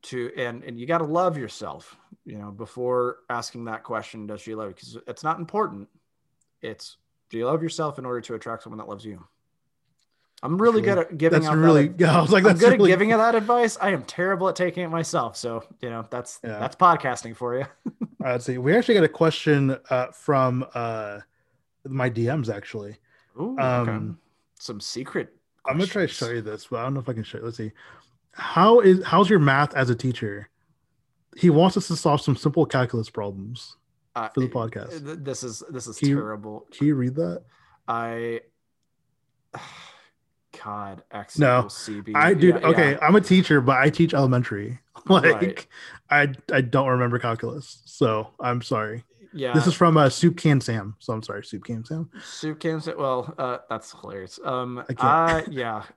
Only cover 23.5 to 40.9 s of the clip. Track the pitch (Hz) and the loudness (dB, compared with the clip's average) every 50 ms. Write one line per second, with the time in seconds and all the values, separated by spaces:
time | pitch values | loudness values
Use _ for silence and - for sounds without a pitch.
23.5 | 262 269 135 131 123 123 120 117 107 107 107 - 170 _ _ _ _ _ _ _ | -4 -2 -2 0 0 0 0 -2 -4 -6 -6 -8 -10 _ _ _ _ _ _ _
24.5 | _ _ - - 117 104 - - - 117 135 - - 190 - - _ _ _ _ | _ _ -14 -14 -14 -12 -12 -12 -12 -12 -12 -8 -6 -8 -8 -8 _ _ _ _
25.5 | _ _ _ - 135 156 190 185 - 208 180 139 - - 131 117 120 117 107 107 | _ _ _ -4 -2 -2 -2 -2 -2 -2 -2 -2 -2 -6 -6 -6 -6 -6 -6 -8
26.5 | 107 104 - _ 127 113 117 131 139 139 117 135 123 110 107 - - - - 117 | -12 -12 -12 _ -8 -6 -4 -4 -4 -6 -6 -6 -8 -8 -8 -10 -12 -12 -12 -12
27.5 | 117 - 110 107 - _ - - - - _ _ _ _ _ _ _ - - - | -10 -10 -10 -10 -12 _ -20 -20 -20 -20 _ _ _ _ _ _ _ -12 -10 -4
28.5 | - 165 180 220 233 247 214 190 185 185 185 - 160 175 202 180 214 185 147 143 | 2 4 6 8 8 8 10 8 6 6 4 2 4 4 4 6 6 6 6 4
29.5 | 135 139 147 143 - 143 131 123 120 117 - 131 120 - - 104 101 101 104 _ | 4 4 2 0 0 -2 0 0 0 -2 -2 -4 -4 -4 -6 -8 -8 -10 -16 _
30.5 | _ _ _ _ _ _ _ _ _ _ _ _ _ _ _ _ _ - - 180 | _ _ _ _ _ _ _ _ _ _ _ _ _ _ _ _ _ 4 4 6
31.5 | 151 151 175 190 - 202 - - 170 151 - 165 147 143 - - 135 - - 156 | 8 8 6 6 4 0 -4 -4 -6 -2 0 0 0 2 2 0 -2 0 0 0
32.5 | 143 170 151 - - 135 127 117 - 117 110 - _ - 104 101 98 98 95 107 | 2 2 0 2 2 0 0 0 -2 -6 -6 -6 _ -8 -8 -8 -8 -10 -12 -12
33.5 | 123 117 - - - _ _ _ _ _ _ _ _ 120 113 110 - 139 127 123 | -14 -16 -16 -20 -20 _ _ _ _ _ _ _ _ -10 -10 -6 -4 -2 -2 -2
34.5 | - 127 113 113 113 104 107 - 170 160 143 143 156 170 139 135 131 - 127 123 | -2 -6 -6 -6 -8 -12 -12 -12 -14 -14 -12 -14 -14 -12 -10 -10 -10 -10 -10 -12
35.5 | 110 - - - 156 127 113 120 110 - - 143 139 139 110 107 107 104 101 107 | -12 -14 -16 -14 -14 -14 -12 -14 -8 -2 0 0 0 0 -2 -6 -10 -12 -12 -14
36.5 | 107 110 - _ - - 139 147 151 135 123 127 127 147 165 175 85 - _ _ | -16 -16 -18 _ -8 -2 0 0 0 0 -2 -4 -2 -4 -6 -6 -6 -10 _ _
37.5 | _ _ _ _ _ _ _ - 117 117 117 117 117 117 117 117 117 113 _ _ | _ _ _ _ _ _ _ -6 -6 -6 -6 -6 -8 -8 -8 -8 -8 -10 _ _
38.5 | _ _ _ _ _ _ _ _ _ _ _ _ _ _ _ _ _ _ _ _ | _ _ _ _ _ _ _ _ _ _ _ _ _ _ _ _ _ _ _ _
39.5 | - - - - - - - - - _ _ _ _ _ _ _ _ _ _ _ | -18 -18 -18 -18 -20 -20 -20 -20 -20 _ _ _ _ _ _ _ _ _ _ _
40.5 | - - - 107 104 104 101 98 | -20 -18 -14 -12 -12 -10 -12 -12